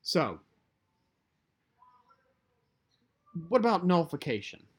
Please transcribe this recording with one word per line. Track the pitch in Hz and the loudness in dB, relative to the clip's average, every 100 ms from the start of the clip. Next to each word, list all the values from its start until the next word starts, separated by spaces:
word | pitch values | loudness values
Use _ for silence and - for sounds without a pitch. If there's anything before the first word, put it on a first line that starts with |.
So, | - 180 127 80 _ _ _ _ _ _ _ _ _ _ _ _ _ _ 988 960 988 480 _ _ _ _ _ _ _ _ _ _ _ 175 165 | 0 0 0 -4 _ _ _ _ _ _ _ _ _ _ _ _ _ _ _ _ _ _ _ _ _ _ _ _ _ _ _ _ _ -12 0
what | 247 | 2
about | 226 196 | 4 2
nullification? | 180 175 160 147 156 110 - 87 - | 4 2 2 -4 -4 -6 -6 -18 -20